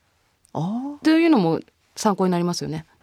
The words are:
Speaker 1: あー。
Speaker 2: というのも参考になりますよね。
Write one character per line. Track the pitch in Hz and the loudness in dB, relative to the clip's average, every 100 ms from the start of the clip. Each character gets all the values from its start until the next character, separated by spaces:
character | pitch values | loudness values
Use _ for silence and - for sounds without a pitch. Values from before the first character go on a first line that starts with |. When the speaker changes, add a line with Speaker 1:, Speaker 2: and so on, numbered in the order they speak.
| _ _ _ _ _ | _ _ _ _ _
Speaker 1:
あ | - 170 233 277 294 | -6 -4 -4 -8 -4
ー。 | |
Speaker 2:
と | 311 | 2
い | 320 | 4
う | 330 | 4
の | 262 | 4
も | 165 156 - _ _ | 2 -2 -6 _ _
参 | - 220 190 | -4 -2 0
考 | 185 | 0
に | |
な | 175 | 0
り | |
ま | 175 | -2
す | 175 | -4
よ | 143 | -6
ね。 | 156 - _ | -10 -14 _